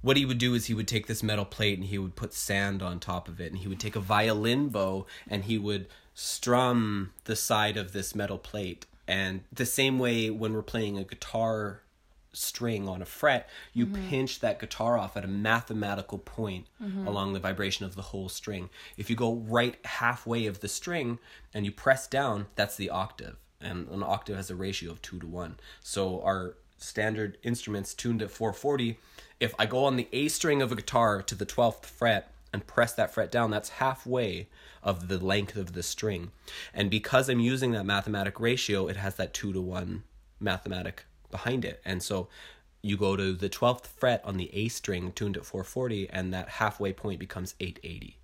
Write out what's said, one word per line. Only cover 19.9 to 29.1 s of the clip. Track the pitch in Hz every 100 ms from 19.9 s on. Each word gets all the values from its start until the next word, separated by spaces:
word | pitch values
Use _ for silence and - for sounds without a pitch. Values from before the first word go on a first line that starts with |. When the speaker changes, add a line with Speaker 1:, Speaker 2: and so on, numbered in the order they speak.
| - 117 123 - 117
Speaker 1:
of | 110 92
the | 101
string | - - 175 123 120 - - -
and | 214
you | 202
press | - - 131 -
down, | 131 139 104 101 -
that's | 101 -
the | 95
octave. | 90 95 - - - _ _
And | 90 90 76
an | 92
octave | 98 98 - 98
has | 92
a |
ratio | 90 95 98 87
of | 85
two | - 90
to | 87
one. | 87 82 - - -
So | - 101 95 92
our | - 95 90 - _ _
standard | - - 107 110 104 -
instruments | 120 120 - 104 98
tuned | - 123 113
at | 104
four | - 113
forty, | 101 147 143 117 113 -